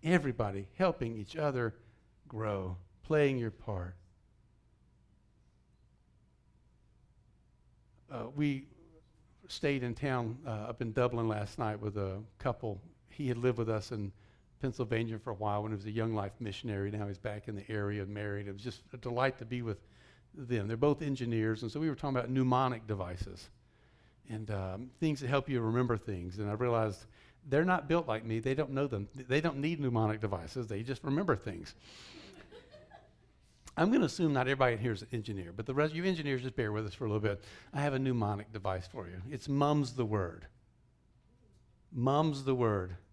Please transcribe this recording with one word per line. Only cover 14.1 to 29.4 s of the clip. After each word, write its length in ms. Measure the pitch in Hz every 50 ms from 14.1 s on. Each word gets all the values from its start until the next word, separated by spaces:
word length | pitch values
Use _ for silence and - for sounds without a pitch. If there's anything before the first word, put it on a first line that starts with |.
| 95 - - - - _ _ _ _ -
Pennsylvania 580 | - 135 127 - 127 107 117 113 117 113 110 107
for 120 | 110 123
a 40 | 110
while 280 | 95 107 104 101 104 104
when 100 | 107 110
he 40 |
was 100 | 101 98
a 40 | 110
Young 240 | 107 113 113 113 113
Life 180 | 107 98 98 - -
missionary. 520 | 120 107 98 - - 120 107 98 98 101
Now 180 | 104 104 104 101
he's 100 | 98 90
back 300 | - 113 104 107 - -
in 80 | 107
the 140 | 101 98 -
area 320 | 110 107 101 101 104 104 98
and 100 | 95 104
married. 360 | 104 104 104 101 101 104 101
It 40 | 98
was 100 | 98 104
just 200 | 123 113 - - - -
a 40 |
delight 420 | 123 - 123 120 120 127 135 131 -
to 60 | 120
be 180 | 110 123 123 120
with 160 | 113 104 - - - - - - - - - _ _ -
them. 340 | 160 139 117 123 113 98 101
They're 80 | 113
both 260 | 117 131 147 147 143 160
engineers, 600 | 147 139 127 127 120 117 113 110 110 110 110 120
and 80 | 113
so 100 | - 143
we 80 | 156 160
were 60 | 143
talking 220 | - - 143 135
about 140 | 127 120 120
mnemonic 560 | 131 131 131 127 127 127 135 127 123 113 110
devices 640 | 107 107 98 95 87 90 90 95 95 92 92 - - - _ _ _ _ _ _ _ _ _ _ - _ _ _ -
and, 220 | 117 107 107 104
um, 400 | 107 98 95 92 92 101 123 127 - -
things 200 | - 160 151 135
that 80 | 139 123
help 200 | 139 139 135 -
you 120 | 135 123
remember 360 | 113 110 113 120 127 123 120
things. 420 | 104 - - 104 90 87 90 90 101
And 120 | 107 104
I 20 | 104
realized 540 | 107 123 123 117 113 110 110 98 - - - - - - - - _ - 147
they're 160 | 131 143 165
not 240 | 185 185 170 147 139
built 180 | 160 170 165
like 180 | 131 110 110 110
me. 160 | 113 110 113
They 140 | 113 131 135
don't 160 | 135 156 135
know 160 | 139 135 143
them. 220 | 139 120 101 101 101 -
They 260 | 135 127 123 127 147